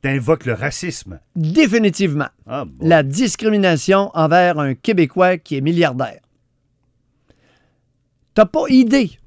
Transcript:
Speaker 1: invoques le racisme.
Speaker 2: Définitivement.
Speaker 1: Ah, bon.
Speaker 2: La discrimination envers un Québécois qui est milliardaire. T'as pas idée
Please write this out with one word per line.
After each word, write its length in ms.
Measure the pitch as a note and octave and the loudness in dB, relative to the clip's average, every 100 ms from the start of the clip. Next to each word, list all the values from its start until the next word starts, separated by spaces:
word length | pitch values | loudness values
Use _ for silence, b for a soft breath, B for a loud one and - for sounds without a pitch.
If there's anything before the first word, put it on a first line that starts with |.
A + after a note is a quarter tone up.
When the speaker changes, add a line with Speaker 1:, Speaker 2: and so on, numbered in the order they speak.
| C3+ | -4
Speaker 1:
invoques 400 | C3+ A#2 D#3 B2+ | -4 0 -2 -2
le 80 | |
racisme. 640 | A2+ C#3 - F3+ - - E2+ _ - | -6 -6 -8 -10 -10 -14 -20 _ -6
Speaker 2:
Définitivement. 920 | D#3 F#3+ D4 A3+ G#3+ E3+ F#3+ D3 C#3 _ - | -2 2 2 2 0 0 -4 -2 -6 _ -14
Speaker 1:
Ah, 160 | A2+ | -12
bon. 100 | F2 C2+ | -12 -6
Speaker 2:
La 240 | D#3+ E3 | 2 2
discrimination 1040 | C#3 D3 A#3+ - A3 G#3+ F#3+ D#3+ - F#3+ G3 | 2 -2 -2 -2 -2 2 2 0 2 0 0
envers 440 | - D#3 E3+ F3+ D#3+ | -2 2 4 2 0
un 160 | C#3 | -4
Québécois 640 | C3 - G3+ D#3 - F3+ F#3 | -4 -2 0 0 2 0 0
qui 200 | _ C#3 | _ -4
est 40 | |
milliardaire. 600 | C#3 E3+ E3 B2+ B2 - _ _ _ _ _ _ _ _ _ _ _ _ _ _ _ _ _ _ _ _ _ | -2 0 0 -2 -8 -10 _ _ _ _ _ _ _ _ _ _ _ _ _ _ _ _ _ _ _ _ _
T'as 120 | - G#3+ | 0 2
pas 240 | D#4 C#4 | 2 2
idée 500 | C4 A#3+ C#4 G#3 - | 4 4 2 0 -6